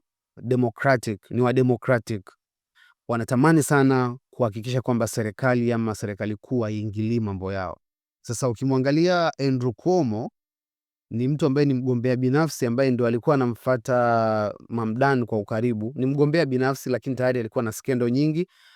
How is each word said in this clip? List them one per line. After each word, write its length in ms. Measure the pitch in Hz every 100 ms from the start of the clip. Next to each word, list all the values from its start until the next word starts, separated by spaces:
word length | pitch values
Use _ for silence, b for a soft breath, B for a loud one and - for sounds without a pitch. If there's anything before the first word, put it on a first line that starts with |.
| - _ _ -
democratic, 880 | 110 127 120 - 135 131 123 101 -
ni 100 | 113
wa 120 | 123
democratic, 800 | 127 127 117 - 120 - 107 - _ _ _ _ b b _ -
wanatamani 540 | 117 110 123 151 160
sana 560 | 135 143 135 131 123 123 _
kuhakikisha 520 | - 117 110 120 127
kwamba 240 | - 120 113
serikali 640 | - 107 - 131 123 117
ama 220 | 117 113
serikali 420 | 107 104 101 107 104
kuu 240 | - 127
haiingilii 600 | 107 107 107 101 110 117
mambo 320 | 107 98 95
yao. 260 | 98 90 - _ _ _ _ -
Sasa, 220 | 120 131
ukimwangalia 840 | 110 135 131 131 151 175 175 165 -
Andrew 340 | 135 131 123
Cuomo, 580 | 113 - 180 131 107 143 - _ _ _ _ _ _ -
ni 180 | 110 127
mtu 180 | 147 156
ambaye 180 | 135 143
ni 80 |
mgombea 420 | 131 127 123 123 123
binafsi 500 | 127 143 160 - 123
ambaye 240 | 120 135
ndo 160 | 123 117
alikuwa 280 | 117 160
anamfuata 1200 | 139 123 110 131 127 123 123 120 117 110 110 104 - -
Mamdani 580 | 117 110 113 135 135 113
kwa 120 | 110
ukaribu. 540 | 101 113 120 107 110 147
Ni 100 | 131
mgombea 400 | 143 147 165 143
binafsi, 440 | 127 131 135 131
lakini 260 | 120 139 123
tayari 240 | 127 127
alikuwa 240 | 110 131
na 80 | 117
skendo 360 | - - 123 120
nyingi, 380 | 127 151 156 180 b b